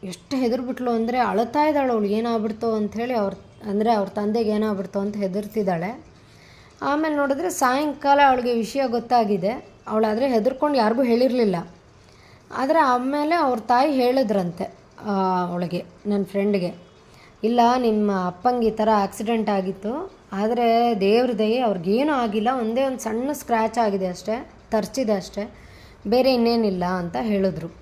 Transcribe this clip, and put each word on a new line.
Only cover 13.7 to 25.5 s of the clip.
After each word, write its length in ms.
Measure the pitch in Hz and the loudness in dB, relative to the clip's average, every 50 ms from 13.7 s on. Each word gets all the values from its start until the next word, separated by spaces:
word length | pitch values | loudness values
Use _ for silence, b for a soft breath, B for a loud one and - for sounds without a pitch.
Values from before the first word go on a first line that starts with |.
| 247 240 269 311 285 | 2 4 4 4 2
ಹೇಳಿದ್ರಂತೆ, 720 | 262 240 247 247 269 269 202 214 202 185 175 170 170 - - - - - - - - - | 2 2 2 4 2 2 2 0 0 0 -2 -6 -8 -10 -10 -10 -18 -20 -20 -20 -14 -6
ಆ, 80 | 208 202 190 190 185 185 180 180 | -4 -2 0 2 2 0 0 -2
ಅವಳಿಗೆ, 380 | 175 175 175 180 165 170 175 - - - - - | -2 -4 -4 -4 -4 -4 -6 -8 -10 -18 -12 -4
ನನ್ನ 180 | 208 202 202 196 | -2 -2 -2 -2
ಫ್ರೆಂಡ್ಗೆ, 680 | 190 - 196 196 208 202 196 175 175 170 - - - - B B B B B B B B B - | -2 -2 -2 0 0 0 0 -2 -4 -6 -10 -20 -20 -20 B B B B B B B B B -2
"ಇಲ್ಲ, 160 | 220 240 240 233 233 247 | 0 2 4 4 4 4
ನಿಮ್ಮ 340 | 254 247 233 214 214 208 208 196 185 180 | 2 2 2 2 2 2 2 0 0 -2
ಅಪ್ಪಂಗೆ 400 | 180 180 - - 247 247 247 233 | -4 -6 -2 0 0 0 2 0
ಈ 40 | 220 | 0
ಥರ 180 | 214 214 214 220 220 | 0 2 2 2 4
ಆಕ್ಸಿಡೆಂಟ್ 540 | 208 196 196 - - 226 208 233 226 214 214 | 2 2 0 -4 -6 -4 -2 -2 0 0 0
ಆಗಿತ್ತು, 640 | 208 196 185 185 185 190 - 208 247 302 381 381 - - - - | 0 -2 -2 -4 -6 -6 -6 -6 -6 -6 -8 -10 -14 -20 -18 -10
ಆದರೆ 680 | - 190 208 220 240 240 240 233 226 233 240 240 233 196 | -6 -4 -2 -2 0 2 2 4 4 4 4 2 2 2
ದೇವ್ರ 320 | 190 196 208 240 247 247 240 | 2 4 4 4 2 2 0
ದಯೆ 220 | 196 214 214 220 254 | 0 0 0 2 0
ಅವ್ರಿಗೇನೂ 540 | 254 220 196 185 160 185 202 240 285 311 302 | 0 0 -2 -2 0 0 0 2 2 2 0
ಆಗಿಲ್ಲ, 360 | 262 240 226 196 220 208 233 262 262 | 0 0 0 -2 0 0 0 0 0
ಒಂದೇ 240 | 233 220 226 247 277 | -2 -2 0 0 0
ಒಂದು 160 | 269 262 254 | -2 -2 -4
ಸಣ್ಣ 320 | - 220 220 226 247 277 | -6 -6 -4 -4 -4 -4
ಸ್ಕ್ರ್ಯಾಚ್ 460 | 294 285 - - 240 226 220 226 226 | -6 -6 -4 -2 0 0 0 0 0
ಆಗಿದೆ 300 | 247 233 214 196 196 190 | 0 0 0 0 -2 -2
ಅಷ್ಟೇ, 420 | 180 180 180 - - 220 240 311 - - - - - | -4 -6 -6 -6 -6 -6 -6 -6 -14 -20 -20 -10 -2
ತರ್ಚಿದೆ 420 | - 220 208 180 - 269 262 214 214 | -2 -2 -2 -2 -4 -2 0 0 0
ಅಷ್ಟೇ, 400 | 190 175 - - 202 202 214 | -2 -2 -8 -10 -10 -10 -10